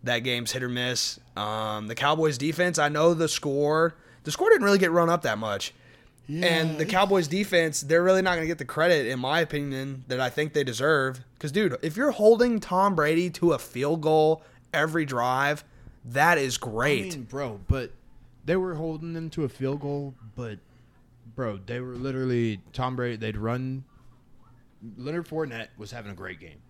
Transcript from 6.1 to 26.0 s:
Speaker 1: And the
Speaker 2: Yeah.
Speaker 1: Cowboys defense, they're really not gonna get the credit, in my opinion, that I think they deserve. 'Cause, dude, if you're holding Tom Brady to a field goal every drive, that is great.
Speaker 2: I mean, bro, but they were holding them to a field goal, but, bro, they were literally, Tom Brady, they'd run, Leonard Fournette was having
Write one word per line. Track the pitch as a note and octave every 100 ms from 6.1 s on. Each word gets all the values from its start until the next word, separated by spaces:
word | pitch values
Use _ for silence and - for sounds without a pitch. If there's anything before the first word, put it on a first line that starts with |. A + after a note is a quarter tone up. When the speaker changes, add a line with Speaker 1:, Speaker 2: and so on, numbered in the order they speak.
| _ -
Speaker 1:
And | D3+ F3 E3 D#3+ D3+
the |
Speaker 2:
Yeah. | D#3+
Speaker 1:
Cowboys | F#3+ G3 G3 D#3
defense, | F3+ G3+ F3 E3 C#3+
they're | C#3+ E3
really | F3+ F#3+
not | F#3+ F3
gonna | D#3+
get | E3
the | B2+
credit, | - E3 E3 A#2+
in | B2+
my | C3 D#3
opinion, | D#3+ D3 C#3+ C3+ C3+ C3+ B2+
that | B2+
I | B2+
think | B2+ D3+
they | D3+ C3+
deserve. | A2+ C#3 D#3 C3 B2+ - _
'Cause, | D3+
dude, | D#3 G#3 B2
if | D#3+ D#3
you're | C#4+
holding | - G#3 A3+ B3 A3+
Tom | - F3+ G3+ F3
Brady | D3 E3 F3+
to | E3 F3
a | C#3
field | - B2 C#3 E3
goal | D#3 D#3 D#3 D#3+ - - _
every | D3 D#3 D#3+ D3+
drive, | B2+ B2 B2+ C#3 D3 - - - -
that | A#2+ B2 D#3+ E3+
is | C3+ A#2
great. | B2+ G#2+ C3+ D3 F#3+
Speaker 2:
I | D#3+
mean, |
bro, | A2+ C3 C3+ G#2 F#2
but | C3+ B2 - - - - -
they | C#3+ F#3
were | F#3 D#3+
holding | D#3+ D#3 E3
them | E3 D#3+
to | D#3 C#3+
a |
field | - C3 C#3+
goal, | C#3+ C#3+ C#3+ B2 A2 A2+
but, | A#2+ G2+ _ _ _ _ _ _ A#2
bro, | A2+ A#2+ G2 F#2+
they | A#2+
were | B2+ B2
literally, | C3 C3 C3 A#2+ A#2 G#2 -
Tom | - B2+ B2+
Brady, | B2 A#2
they'd | A2 G#2
run, | A2 B2 C3 C3 C3+ - - - _ - - - _ _ A2+ G#2+
Leonard | B2+ E3+ E3
Fournette | D#3 D#3 A#2 A2 -
was | G#2
having | B2